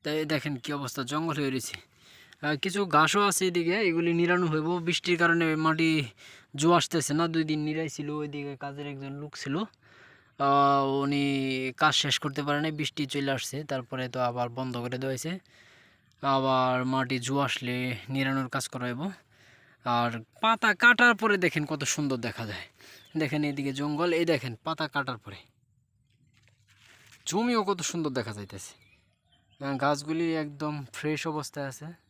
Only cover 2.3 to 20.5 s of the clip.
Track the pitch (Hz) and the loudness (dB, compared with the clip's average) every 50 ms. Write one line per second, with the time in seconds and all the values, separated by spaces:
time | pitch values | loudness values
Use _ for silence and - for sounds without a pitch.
2.3 | - _ - 147 151 143 - 190 175 202 202 180 151 147 156 156 - 208 202 202 | -18 _ -4 -2 -2 0 -2 -2 0 -2 -2 4 6 6 6 6 6 4 4 4
3.3 | 180 - 190 185 175 175 165 165 180 214 220 185 165 165 175 170 170 170 175 170 | 4 2 0 2 2 2 2 2 2 2 2 2 2 2 2 2 4 4 4 4
4.3 | 180 180 180 160 156 156 156 165 175 180 165 170 170 - - 180 180 165 170 170 | 4 4 4 2 2 0 0 0 -2 0 0 -2 -2 -2 0 0 2 4 4 4
5.3 | 165 170 170 160 156 156 156 160 160 156 165 160 160 156 139 113 - _ - - | 4 4 2 2 2 2 2 2 2 4 2 2 2 2 0 -4 -8 _ -20 -20
6.3 | - - - _ - 139 147 165 175 170 - - - 165 139 - 147 156 170 170 | -20 -20 -20 _ -6 0 4 6 6 6 4 2 0 -2 0 0 0 0 0 2
7.3 | 165 165 156 156 156 151 151 151 151 156 160 151 - - 147 147 151 151 151 147 | 2 0 0 0 0 -2 0 -2 -2 -2 -4 -4 -6 -6 -6 -6 -4 -6 -6 -6
8.3 | 143 147 143 143 139 135 - 143 139 143 147 143 143 135 135 139 139 143 147 151 | -8 -8 -8 -8 -10 -8 -10 -10 -10 -8 -10 -8 -8 -8 -10 -10 -10 -10 -12 -12
9.3 | - - - 143 135 165 220 - _ _ _ _ - - - - - _ _ _ | -12 -10 -6 -4 -2 -2 -2 -4 _ _ _ _ -20 -20 -20 -20 -20 _ _ _
10.3 | _ - 139 139 139 143 143 139 139 139 139 135 135 139 139 143 143 143 143 143 | _ 0 2 4 6 6 6 6 6 4 4 2 2 0 0 2 2 2 2 2
11.3 | 139 139 131 131 131 131 131 131 127 - 156 151 143 - - 143 127 - - 151 | 2 0 0 0 -2 -2 -4 -6 -2 2 2 4 4 4 0 0 -2 0 -2 -2
12.3 | 135 151 143 143 147 147 151 160 156 147 151 - _ - 147 131 - 143 139 135 | -2 -2 -2 0 0 0 0 -2 -2 -4 -6 -6 _ -4 -6 -4 -2 -2 -2 0
13.3 | 135 123 - - - 139 156 143 143 131 123 _ - 127 127 123 120 127 127 123 | -2 -2 -4 -6 -8 -8 -6 -4 -6 -6 -6 _ -6 -6 -6 -4 -2 0 0 0
14.3 | 120 123 120 120 120 131 131 127 123 123 120 123 127 123 135 135 131 123 - 160 | 0 -2 -4 -4 -4 -6 -6 -4 -4 -4 -4 -4 -6 -4 -4 -4 -4 -4 -6 -8
15.3 | 180 190 _ _ _ - - - - - - _ _ _ _ _ _ _ - 139 | -8 -8 _ _ _ -20 -20 -20 -20 -20 -20 _ _ _ _ _ _ _ 0 0
16.3 | 135 135 131 135 131 127 127 127 127 127 127 131 131 131 131 123 135 127 120 120 | 2 2 2 2 2 2 2 2 2 0 0 0 0 -2 -2 -2 -2 -4 -2 -2
17.3 | 135 139 139 131 - - 127 123 123 127 127 127 120 104 - - 131 135 135 135 | 0 0 0 0 -2 -4 -4 -4 -4 -2 -4 -4 -6 -8 -8 -6 -4 -2 0 0
18.3 | 135 135 131 127 - 135 127 - - 131 123 123 120 127 151 196 190 - _ _ | 0 -2 -2 -2 -4 -6 -6 -6 -6 -6 -4 -4 -4 -4 -6 -6 -8 -10 _ _
19.3 | _ _ - - - _ _ _ _ _ _ 127 120 120 120 120 117 117 113 _ | _ _ -20 -20 -20 _ _ _ _ _ _ 0 2 2 2 0 -2 -6 -12 _
20.3 | _ - - 220 | _ -2 2 2